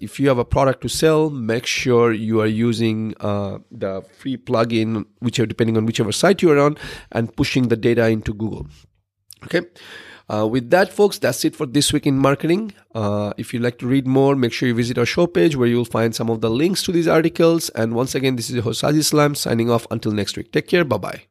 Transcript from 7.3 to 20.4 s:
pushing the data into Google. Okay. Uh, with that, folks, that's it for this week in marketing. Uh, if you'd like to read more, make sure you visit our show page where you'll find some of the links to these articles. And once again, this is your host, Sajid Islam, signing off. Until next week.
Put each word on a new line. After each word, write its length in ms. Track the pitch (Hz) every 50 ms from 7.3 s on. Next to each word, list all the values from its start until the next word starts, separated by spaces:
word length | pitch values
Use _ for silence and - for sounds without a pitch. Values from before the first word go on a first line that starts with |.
| -
pushing 320 | - 143 - - 139 127 117
the 100 | 117 113
data 300 | 101 120 120 113 117 113
into 260 | 113 110 104 - 110
Google. 320 | 101 110 107 98 95 - - - - _ _ _ _ _ _ _ _ _ _ - - -
Okay. 180 | - - 180 - - _ - - - - - - - - - _ -
Uh, 200 | 110 107 107 110
with 240 | 113 131 120 120
that, 200 | - 180 202 202
folks, 280 | - - 208 202 202 -
that's 260 | - - - - -
it 100 | 160 -
for 120 | - 165 131
this 260 | 117 143 139 - -
week 140 | 147 - 151
in 100 | 135 135
marketing. 560 | 135 135 139 - - 156 170 202 226 214 - _ _ _ -
Uh, 360 | 117 107 101 104 104 104 104 - -
if 160 | 120 - -
you'd 80 | 117
like 160 | 117 123 120 -
to 100 | - 123
read 200 | 131 139 127 127
more, 280 | 131 135 135 139 143
make 160 | 135 123 117
sure 160 | - - 139 127
you 60 | 120
visit 240 | 113 123 117 127 123
our 80 | 120
show 220 | 117 - - 175 175
page 280 | - 185 175 170 147
where 120 | 131 123 120
you'll 180 | 120 120 120
find 300 | - - 117 113 117 117
some 140 | - 123 113
of 120 | 117 110
the 80 | 113 113
links 320 | 113 123 151 185 190 - -
to 80 | -
these 160 | 180 170 165 165
articles. 640 | 165 160 160 165 165 - 170 165 165 170 160 -
And 240 | - - 113 113 117
once 220 | 117 127 135 -
again, 200 | 147 127 135 131
this 140 | 120 113 -
is 60 | 127
your 80 | 120 110
host, 180 | 120 117 -
Sajid 160 | - - 147 156
Islam, 380 | 151 - - 151 147 147 147
signing 340 | - - - 120 113 113 117
off. 160 | 120 117 - -
Until 200 | - 117 - 113
next 240 | 104 104 101 - -
week. 160 | -